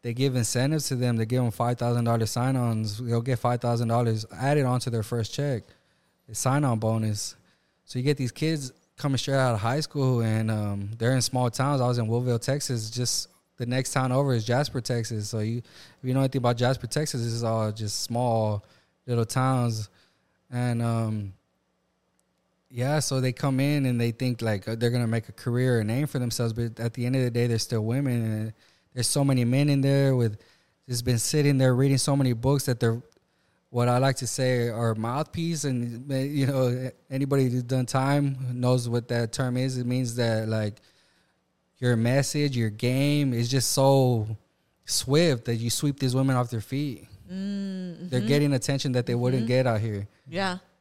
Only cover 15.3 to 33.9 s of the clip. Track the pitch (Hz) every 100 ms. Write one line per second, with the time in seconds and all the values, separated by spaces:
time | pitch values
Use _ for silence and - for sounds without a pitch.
15.3 | 113 107 117 - - - _ 127 131 135
16.3 | 135 120 120 123 131 120 151 151 131 117
17.3 | 117 113 113 107 107 107 - - 120 123
18.3 | 113 107 104 - _ _ _ - 117 113
19.3 | 135 131 131 120 110 104 _ _ _ _
20.3 | _ _ 123 123 117 117 113 113 107 98
21.3 | 95 _ _ _ _ _ _ _ _ _
22.3 | _ _ _ _ 120 127 151 - 135 127
23.3 | 120 143 131 139 147 131 120 117 113 127
24.3 | 117 113 101 101 113 120 120 113 117 -
25.3 | - - 120 127 120 104 120 147 135 123
26.3 | - 117 110 117 113 120 123 120 131 123
27.3 | 117 120 113 - 113 107 127 143 120 113
28.3 | 110 110 - _ _ _ 127 120 143 139
29.3 | 131 120 131 147 139 139 139 139 127 117
30.3 | 104 - _ _ _ - 120 120 117 -
31.3 | 156 143 135 131 123 139 135 - 139 131
32.3 | 113 131 143 135 120 117 117 - _ _
33.3 | _ _ _ _ 120 120